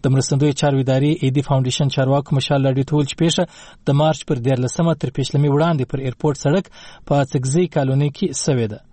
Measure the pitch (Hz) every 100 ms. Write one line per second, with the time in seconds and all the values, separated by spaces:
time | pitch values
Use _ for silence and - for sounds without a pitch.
0 | 139 135 - 139 147 139 147 135 131 131
1 | 147 156 131 135 135 135 127 - 143 143
2 | 131 139 139 139 135 143 135 131 131 147
3 | 139 - 165 170 175 - - - - 143
4 | 156 151 - 127 120 127 123 - 170 156
5 | 139 - 127 139 147 143 165 160 123 143
6 | 135 - 151 135 143 180 - - - -
7 | - 143 135 139 131 156 180 156 135 135
8 | 147 143 185 135 - 131 110 107 -